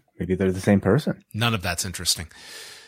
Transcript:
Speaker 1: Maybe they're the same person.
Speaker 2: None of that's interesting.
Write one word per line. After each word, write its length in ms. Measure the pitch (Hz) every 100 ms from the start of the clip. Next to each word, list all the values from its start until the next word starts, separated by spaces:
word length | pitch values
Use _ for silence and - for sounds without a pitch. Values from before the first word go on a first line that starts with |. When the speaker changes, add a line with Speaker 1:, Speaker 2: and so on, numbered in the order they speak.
| _ -
Speaker 1:
Maybe 180 | 87 92
they're 180 | 95
the 80 | 92
same 180 | 101 101
person. 420 | 98 127 - - _
Speaker 2:
None 200 | 104 117
of 80 | 113
that's 220 | 90 85
interesting. 440 | 98 87 87 - 80 - - - - -